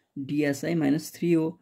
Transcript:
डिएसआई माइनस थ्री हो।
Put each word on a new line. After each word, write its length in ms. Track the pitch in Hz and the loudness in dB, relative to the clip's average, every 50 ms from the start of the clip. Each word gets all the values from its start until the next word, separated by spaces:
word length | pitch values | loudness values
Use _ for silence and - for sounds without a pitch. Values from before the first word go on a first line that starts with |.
| _ _ - | _ _ -12
डिएसआई 580 | 143 135 135 147 147 147 143 139 143 156 160 170 | -12 -8 -4 -2 0 0 0 0 -2 -2 -2 0
माइनस 360 | 165 147 143 143 160 - - - | 0 2 2 2 0 -2 -6 -8
थ्री 180 | - 170 170 170 | -4 2 2 4
हो। 260 | 160 160 165 170 - | 4 2 0 -6 -10